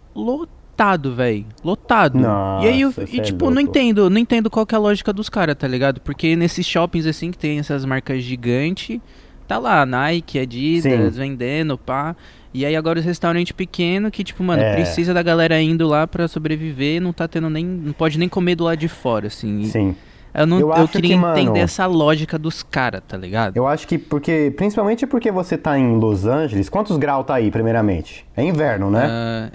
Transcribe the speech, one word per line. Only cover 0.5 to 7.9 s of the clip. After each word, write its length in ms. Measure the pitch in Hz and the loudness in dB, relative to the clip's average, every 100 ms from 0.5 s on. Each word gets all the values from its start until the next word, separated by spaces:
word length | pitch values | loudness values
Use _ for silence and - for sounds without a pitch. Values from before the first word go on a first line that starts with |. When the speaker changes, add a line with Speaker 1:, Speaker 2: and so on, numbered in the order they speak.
| - - - 208 185 135 120 | -14 -8 0 2 2 0 0
Speaker 1:
véi. 300 | 123 107 107 - | 0 0 -6 -8
Lotado. 560 | 156 202 - 226 165 127 | -4 -4 0 4 4 4
Speaker 2:
Nossa, 460 | 120 101 98 95 208 | 2 2 0 2 2
Speaker 1:
E 40 | |
aí 120 | 262 | 4
eu, 100 | 277 | 2
Speaker 2:
cê 140 | - - | -2 -6
Speaker 1:
e, 100 | 240 | -4
Speaker 2:
é 40 | |
Speaker 1:
tipo, 220 | 214 262 285 | -2 0 2
não 80 | 254 | 2
Speaker 2:
louco. 80 | 285 | 2
Speaker 1:
entendo, 400 | 294 247 208 190 | 2 2 4 4
não 80 | 202 | 4
entendo 320 | 233 233 220 | 2 2 0
qual 160 | - 214 | 0 0
que 100 | 220 | 2
é 20 | |
a 40 | |
lógica 320 | 208 208 - | 2 0 -2
dos 160 | 202 214 | -4 -4
caras, 260 | 220 165 143 | -2 0 0
tá 100 | 139 | -2
ligado? 360 | 127 139 131 | 0 0 -2
Porque 340 | - 143 160 165 | -6 -2 0 2
nesses 300 | 170 - 175 | 2 0 -2
shoppings, 400 | - 170 170 160 | 0 0 0 -2
assim, 240 | 156 170 | -4 -6
que 60 | 180 | -6
tem 200 | 151 147 | -4 -4
essas 260 | 147 143 | -4 -4
marcas 360 | 135 | -2